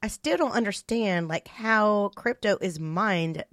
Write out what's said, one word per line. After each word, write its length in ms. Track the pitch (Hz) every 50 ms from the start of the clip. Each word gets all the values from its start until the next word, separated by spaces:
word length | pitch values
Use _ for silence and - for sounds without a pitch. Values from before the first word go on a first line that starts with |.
| -
I 40 | 214
still 300 | - - - 294 339 339
don't 140 | 320 254
understand, 760 | - 233 233 202 190 - - - 226 233 220 196 180 175 170 160
like, 200 | 160 - - -
how 640 | - - 220 220 220 214 214 214 208 208 202 202 -
crypto 440 | - - 233 240 - - 208 196 -
is 180 | - 190 160 156
mined 640 | 160 156 160 180 214 214 190 170 165 165 160 156 - -